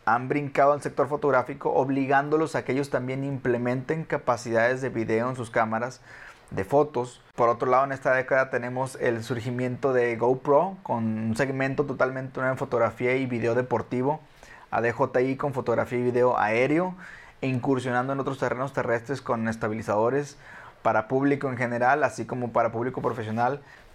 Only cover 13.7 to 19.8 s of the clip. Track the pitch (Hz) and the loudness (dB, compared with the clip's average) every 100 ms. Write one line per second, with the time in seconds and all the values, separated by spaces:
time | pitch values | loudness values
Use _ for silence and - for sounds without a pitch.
13.7 | 113 - 123 131 156 - - - - - | -2 -2 -2 0 -2 -8 -20 -20 -20 -4
14.7 | 110 117 117 127 127 131 135 147 131 117 | 0 0 0 0 2 0 0 -2 -2 0
15.7 | 113 113 123 123 123 123 110 104 113 135 | 0 0 0 2 4 4 4 2 2 2
16.7 | 156 185 180 - - - - 135 127 139 | 2 0 -6 -16 -18 -20 -8 -4 -2 0
17.7 | 131 123 123 131 139 139 131 123 120 135 | 0 2 0 0 -2 -4 -2 -2 -2 -4
18.7 | 139 123 117 117 135 - 117 113 110 113 | -4 0 -2 -2 -8 -2 -2 -2 -2 -4
19.7 | 110 | -4